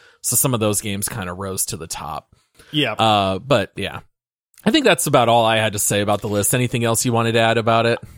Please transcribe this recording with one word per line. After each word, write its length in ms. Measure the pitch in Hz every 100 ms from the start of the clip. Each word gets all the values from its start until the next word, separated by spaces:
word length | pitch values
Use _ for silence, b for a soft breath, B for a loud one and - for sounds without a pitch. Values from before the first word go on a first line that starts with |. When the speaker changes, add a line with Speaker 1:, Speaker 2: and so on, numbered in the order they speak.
| b b
Speaker 1:
So 140 | - 127
some 180 | 143
of 60 | 120
those 220 | 107 104
games 260 | 104 98 -
kinda 240 | 120 90
rose 320 | 90 98 95 -
to 100 | 95
the 100 | -
top. 480 | - 76 76 _ _ _ b b
Speaker 2:
Yeah. 220 | 151 127
Speaker 1:
Uh, 460 | 107 113 104 95 95
but 320 | 131 123 92 -
yeah. 240 | 92 - - _ _ _ _ _ -
I 60 |
think 120 | 311
that's 240 | 240 170 156
about 220 | 139 113
all 160 | 117 110
I 120 | 110
had 160 | 110
to 60 | 101
say 220 | - 104
about 180 | 101 104
the 80 | 107
list. 260 | 104 98
Anything 300 | 127 123 120
else 220 | 117 110 127
you 80 |
wanted 200 | 117 113
to 60 | 113
add 180 | 113 113
about 280 | 113 113 117
it? 140 | 117 -